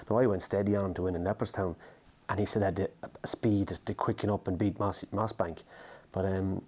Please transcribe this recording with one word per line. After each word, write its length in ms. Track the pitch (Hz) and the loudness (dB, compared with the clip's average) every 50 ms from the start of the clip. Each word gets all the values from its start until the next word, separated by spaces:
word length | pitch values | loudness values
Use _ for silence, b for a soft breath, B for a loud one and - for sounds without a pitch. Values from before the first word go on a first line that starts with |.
| B - | B 0
Now, 80 | 104 117 | 2 4
I 80 | 131 | 4
went 160 | 117 98 90 - | 4 2 0 -2
steady 340 | - - 98 101 101 101 | 0 0 2 2 4 2
on 80 | 101 98 | 2 2
him 100 | 95 90 | 0 -2
to 80 | 90 90 | -2 -2
win 140 | 92 90 | 0 0
in 80 | 85 87 | 0 0
Leopardstown, 500 | 95 107 - 120 - - - 95 90 82 B B B B B B B B _ _ - | -2 0 -2 -2 -6 -2 -2 -2 -2 -2 B B B B B B B B _ _ -4
and 100 | - 101 | -2 0
he 60 | 104 | 0
still 160 | - - 110 101 | 0 2 2 2
had 140 | 95 82 | 2 2
the, 140 | 82 - - - - - | 0 -2 -2 -4 -8 -16
uh, 60 | - - - - | -16 -14 -10 -6
speed 440 | - - - - 117 104 101 98 - | -6 -6 0 2 4 4 4 2 0
to 260 | 92 - - - 107 | -2 -6 -4 -6 -2
quicken 360 | - - - 110 - - 104 | 0 0 0 0 0 0 0
up 180 | 104 95 - - | 0 0 0 -2
and 100 | 92 82 | 0 2
beat 200 | 104 101 - - | 2 0 2 0
Moss, 260 | 101 101 98 - - - - | -2 -2 -2 -4 -8 -6 -2
Mossbank. 460 | 98 110 107 - - 95 85 80 - - B B B B B B B B B - | -2 -2 -2 0 -2 -2 -2 -2 -10 -14 B B B B B B B B B -4
But, 120 | 95 95 | 0 0
um, 380 | 98 95 95 95 95 95 95 - | 2 2 0 0 0 -2 -4 -6